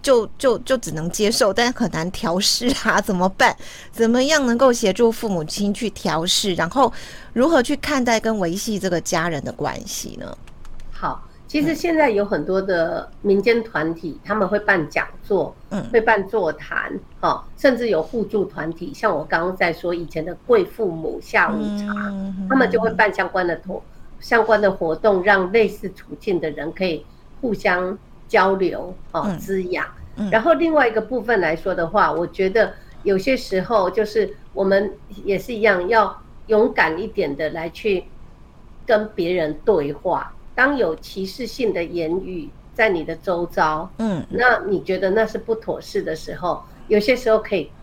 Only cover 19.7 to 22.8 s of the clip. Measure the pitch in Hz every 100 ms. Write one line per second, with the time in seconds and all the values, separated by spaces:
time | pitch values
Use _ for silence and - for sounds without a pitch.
19.7 | 165 180 175 160 160 160 165 - 233 214
20.7 | - 208 165 - - - 214 170 214 214
21.7 | 208 208 208 208 196 196 190 190 269 247
22.7 | 226